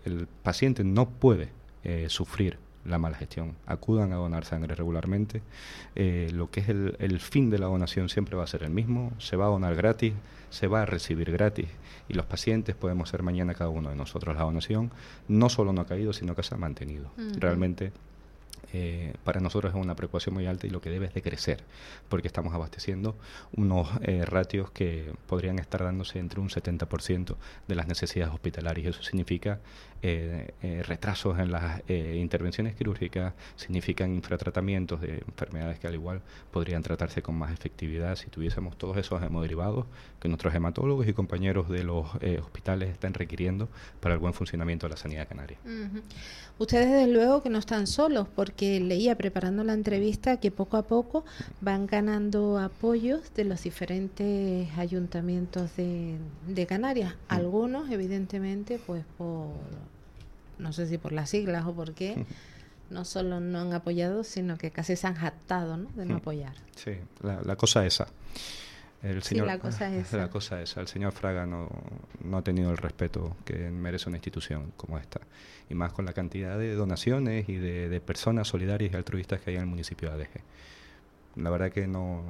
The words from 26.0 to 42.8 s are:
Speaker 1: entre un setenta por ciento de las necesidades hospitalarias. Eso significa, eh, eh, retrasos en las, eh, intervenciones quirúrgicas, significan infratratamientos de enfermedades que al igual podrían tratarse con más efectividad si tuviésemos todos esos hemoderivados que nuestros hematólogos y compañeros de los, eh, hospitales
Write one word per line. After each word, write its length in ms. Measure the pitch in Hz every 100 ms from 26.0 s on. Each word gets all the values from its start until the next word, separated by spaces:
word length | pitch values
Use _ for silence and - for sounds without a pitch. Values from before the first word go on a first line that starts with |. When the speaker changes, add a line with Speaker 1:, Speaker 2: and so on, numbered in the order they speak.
| 92 92
Speaker 1:
entre 200 | 87 -
un 120 | 98
setenta 360 | 87 90 87 82
por 140 | -
ciento 340 | - 90 90 - - - -
de 60 | 87
las 120 | 80
necesidades 440 | 85 87 95 80
hospitalarias. 640 | 80 90 82 82 82 85 85
Eso 80 |
significa, 560 | - 95 85 87 104 104 - - - -
eh, 500 | 92 82 82 82 - -
eh, 220 | 90 85 87
retrasos 540 | 87 - 98 101 87
en 120 | 90
las, 300 | 85 85 85 -
eh, 300 | 90 80 85
intervenciones 560 | 87 82 87 - 110 -
quirúrgicas, 580 | 107 95 90 92 92 - - -
significan 580 | - 92 - 90 92
infratratamientos 840 | 90 - 87 90 92 95 95 90 80
de 240 | 82 80 -
enfermedades 540 | - - 80 82 78
que 80 | 87
al 60 |
igual 280 | 82 85 92 - - -
podrían 320 | 92 85 85
tratarse 380 | - 82 85 -
con 140 | - 82
más 180 | 76
efectividad 600 | 82 - - 80 80 87 92
si 140 | -
tuviésemos 480 | - 82 - 90 -
todos 200 | 95 98
esos 260 | 92 90
hemoderivados 600 | 85 82 80 80 95 120 123 - - -
que 80 | 85
nuestros 260 | 80 87
hematólogos 540 | 85 85 - 135 139 107
y 60 |
compañeros 560 | 104 92 90 95 95 85
de 140 | 90
los, 240 | 87 85 80 -
eh, 200 | - 80
hospitales 500 | 78 - - 95